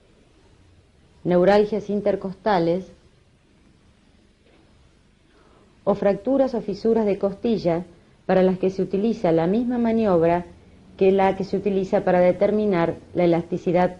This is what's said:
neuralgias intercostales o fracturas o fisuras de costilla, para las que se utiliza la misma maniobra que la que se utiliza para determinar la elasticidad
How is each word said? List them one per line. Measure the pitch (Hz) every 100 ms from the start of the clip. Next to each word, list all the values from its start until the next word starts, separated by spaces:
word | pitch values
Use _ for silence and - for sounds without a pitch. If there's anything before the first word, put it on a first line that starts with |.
| _ _ _ _ _ _ _ _ _ _ _ _ 165
neuralgias | 180 185 208 208 208 202
intercostales | 202 202 196 196 185 220 185 165 180 185 - _ _ _ _ _ _ _ _ _ _ _ _ _ _ _ _ _ _ _ _ _ _ _ _ _ _ _ _
o | 196 202
fracturas | 202 196 247 269 262
o | 233
fisuras | 202 185 226 226 208
de | 196
costilla, | 196 196 233 214 175 165 180 - _ _ -
para | 185
las | 185 185
que | 190
se | 190
utiliza | 185 196 226 - 175
la | 160 170
misma | 220 247 240
maniobra | 233 226 214 170 165 175 - - - - - -
que | 190
la | 196 190 190
que |
se | 190 196
utiliza | 202 190 185 196 185
para | 180
determinar | 180 180 202 208 208 175 165 - -
la | 170 175
elasticidad | 165 170 180 180 175 180